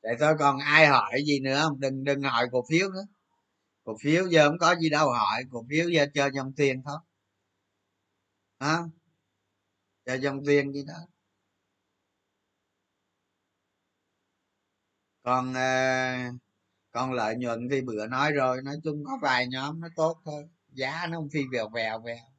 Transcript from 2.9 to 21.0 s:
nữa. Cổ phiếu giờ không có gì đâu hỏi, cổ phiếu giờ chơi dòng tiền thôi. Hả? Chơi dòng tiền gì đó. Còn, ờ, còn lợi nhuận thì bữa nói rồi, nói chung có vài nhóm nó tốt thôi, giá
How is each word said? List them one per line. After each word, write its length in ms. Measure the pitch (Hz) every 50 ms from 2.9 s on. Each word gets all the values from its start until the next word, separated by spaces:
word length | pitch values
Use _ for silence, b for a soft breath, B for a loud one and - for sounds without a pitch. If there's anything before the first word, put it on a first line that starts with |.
nữa. 140 | 190 185 202 208 _ _ _ _ _ _ _ _ _ _ _ _ _ _ _
Cổ 140 | - 110 110
phiếu 260 | - 143 156 175 190
giờ 220 | 185 165 156 147 147
không 80 | 156 175
có 160 | 170 165 180
gì 140 | 170 160 160
đâu 220 | 147 147 156 139
hỏi, 320 | 120 120 107 95 107 117 131 135
cổ 140 | 127 117 113 123
phiếu 200 | 147 156 170 175
giờ 160 | 175 156 143 147 _
chơi 160 | 147 139 139 135
dòng 200 | 139 131 135 135
tiền 240 | 151 147 139 131 131 131
thôi. 120 | 147 143 160 _ _ _ _ _ _ _ _ _ _ _ _ _ _ _ _ _ _ _ _ _ _ _ _ _ _ _ _ _ _ _ _
Hả? 180 | 135 147 160 170 170 165 160 _ _ _ _ _ _ _ _ _ _ _ _ _ _ _ _ _ _ _ _ _ _
Chơi 160 | 127 127 131
dòng 240 | 135 143 135 139 143
tiền 280 | 143 143 143 139 139 139
gì 100 | 143 139
đó. 60 | 156 165 170 165 _ _ _ _ _ _ _ _ _ _ _ _ _ _ _ _ _ _ _ _ _ _ _ _ _ _ _ _ _ _ _ _ _ _ _ _ _ _ _ _ _ _ _ _ _ _ _ _ _ _ _ _ _ _ _ _ _ _ _ _ _ _ _ _ _ _ _ _ _ _ _ _ _ _ _ _ _ _ _ _ _ _ _ _
Còn, 300 | 123 127 127 127 127 131
ờ, 600 | 127 127 131 131 131 131 131 131 127 127 127 127 127 123 123 123 123 _ _ _ _ _ _ _ _ _ _
còn 220 | _ 117 127 131 127
lợi 220 | 123 110 107 113
nhuận 340 | 120 123 120 117 117 120 123
thì 100 | 139 135
bữa 260 | 131 127 110 104 107
nói 240 | 113 131 131 143 151
rồi, 300 | 151 143 131 127 127 131 135
nói 120 | 139 143 156 -
chung 200 | 156 147 151 147
có 120 | 139 135 127
vài 260 | 143 135 127 123 127
nhóm 340 | 123 127 131 135 147 156 165
nó 60 | 165 165 165
tốt 260 | 165 160 160 165 165 _
thôi, 180 | 156 147 147 147 170 _ _ _ _
giá 380 | 135 131 131 131 147 165